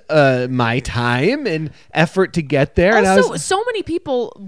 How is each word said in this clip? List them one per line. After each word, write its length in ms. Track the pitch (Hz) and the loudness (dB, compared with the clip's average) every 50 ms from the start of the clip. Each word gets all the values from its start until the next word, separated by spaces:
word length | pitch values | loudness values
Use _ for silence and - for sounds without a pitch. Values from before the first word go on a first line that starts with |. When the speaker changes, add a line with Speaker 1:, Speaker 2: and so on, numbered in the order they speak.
| - - | -6 0
Speaker 1:
uh, 380 | 156 156 143 135 131 123 123 127 | 2 4 4 4 4 2 0 -2
my 300 | 127 123 120 113 117 123 | -2 0 0 0 0 -2
time 680 | - - - 120 120 120 120 123 139 196 262 311 285 208 | -4 -4 -4 -2 0 0 0 0 0 0 0 0 -2 -4
and 240 | 165 156 160 147 - - - - | -4 -4 -6 -8 -12 -16 -20 -6
effort 420 | - 147 160 165 - 185 185 - - | -2 0 0 0 0 0 -2 -2 -2
to 100 | 170 156 | -4 -4
get 320 | 131 147 160 139 - - | 0 0 0 0 0 0
there. 200 | - 170 190 226 | 0 2 2 4
And 100 | 214 196 190 | 4 4 4
I 100 | 190 202 | 4 4
Speaker 2:
Also, 140 | - - | 2 2
Speaker 1:
was 120 | - 156 - | 0 -4 -4
Speaker 2:
so 200 | - 381 392 453 | -2 -2 -2 -2
many 160 | 494 466 415 | -2 -4 -6
people 500 | - - 320 349 - 302 262 247 233 - - - 202 | -6 -6 -6 -6 -4 -4 -4 -4 -4 -6 -8 -14 -18